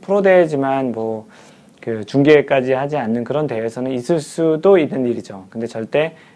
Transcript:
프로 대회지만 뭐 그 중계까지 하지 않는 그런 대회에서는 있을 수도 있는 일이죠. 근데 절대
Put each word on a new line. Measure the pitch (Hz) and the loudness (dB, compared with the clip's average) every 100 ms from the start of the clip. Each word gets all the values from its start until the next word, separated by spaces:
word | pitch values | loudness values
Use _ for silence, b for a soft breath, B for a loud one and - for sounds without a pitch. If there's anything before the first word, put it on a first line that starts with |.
프로 | - 196 | -2 0
대회지만 | 190 185 165 147 135 135 131 | 4 4 4 0 -2 -2 -2
뭐 | 113 113 110 107 B B B B _ - | -4 -6 -6 -10 B B B B _ -10
그 | 113 | -8
중계까지 | 104 139 143 151 139 139 127 | -4 2 6 6 6 0 2
하지 | 131 143 147 | -2 -2 -4
않는 | 113 117 | -4 -4
그런 | 117 143 151 | -4 -4 -4
대회에서는 | 113 113 117 127 | -4 -6 -6 -6
있을 | 131 120 170 | -6 -2 -2
수도 | 147 - 160 156 180 196 | -2 -2 0 2 4 4
있는 | 143 139 123 | 2 -2 -2
일이죠. | 113 - 98 95 | -4 -8 -16 -14
근데 | 113 117 | -10 -8
절대 | 117 110 143 160 160 B | -8 -4 -2 -2 -6 B